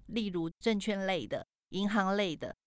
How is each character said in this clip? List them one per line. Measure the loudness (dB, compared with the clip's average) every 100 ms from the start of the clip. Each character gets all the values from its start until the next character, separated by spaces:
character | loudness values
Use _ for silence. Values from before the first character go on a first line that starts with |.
| -4
例 | -4 -2
如 | -2 -2 0
证 | 0 2
券 | 0 0 0
类 | -2 -2
的、 | -6 -6 _ -8
银 | -2 2
行 | 2 2 2
类 | 0 -2
的， | -8 -10